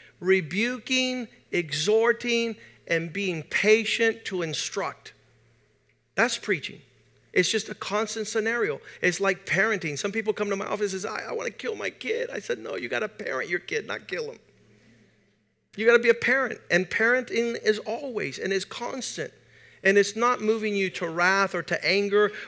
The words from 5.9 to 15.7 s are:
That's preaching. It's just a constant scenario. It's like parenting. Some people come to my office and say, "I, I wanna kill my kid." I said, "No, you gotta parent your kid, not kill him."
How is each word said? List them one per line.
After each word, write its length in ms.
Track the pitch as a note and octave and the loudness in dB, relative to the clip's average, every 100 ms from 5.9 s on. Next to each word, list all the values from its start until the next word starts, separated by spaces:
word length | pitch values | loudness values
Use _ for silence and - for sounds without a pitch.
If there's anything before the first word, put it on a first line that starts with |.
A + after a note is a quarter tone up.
| _ _ | _ _
That's 240 | - A#3+ - | 0 0 0
preaching. 420 | - E3+ - - - _ _ _ _ | -2 -4 -4 -14 -20 _ _ _ _
It's 180 | - F3 | 2 2
just 180 | A3 - | 2 -2
a 60 | |
constant 540 | - - G3+ A3 A3+ G#3+ | -8 -4 -2 -2 -4 -4
scenario. 520 | A3+ A3 A#3+ G3 C#3 - - | -2 0 0 -2 -4 -10 -2
It's 180 | F3+ E3+ | 0 2
like 240 | G3 F#3 | 0 0
parenting. 540 | - F3 G#3+ G#3 D#3+ C#3+ | 0 2 2 0 -2 -4
Some 140 | G3+ | -4
people 200 | G3+ G#3+ | -2 -2
come 160 | G#3 G3+ | -2 -2
to 80 | G3 | -2
my 80 | |
office 280 | - G3+ G#3 | -2 -2 -2
and 100 | F#3 | -2
say, 60 | G3+ | -6
"I, 220 | G#3+ - | -6 -6
I 20 | |
wanna 180 | - - | -4 -4
kill 240 | F#3+ B3+ | -6 -6
my 160 | G#3 G3 | -4 -6
kid." 400 | - A#3+ G#3+ - | -6 -4 -4 -4
I 60 | - | -6
said, 220 | - A#3+ | -6 -6
"No, 160 | - F#3+ | -6 -6
you 120 | A#2 | -4
gotta 200 | B2 G#3+ | -2 -4
parent 420 | - G#3 C3 B2 | -6 -6 -4 -4
your 80 | F3 | -6
kid, 280 | - D3+ - | -4 -6 -4
not 200 | G#3 G#3+ | -8 -8
kill 240 | F3+ D3 | -8 -8
him." 80 | - _ _ _ _ _ - _ _ _ _ _ _ _ | -10 _ _ _ _ _ -20 _ _ _ _ _ _ _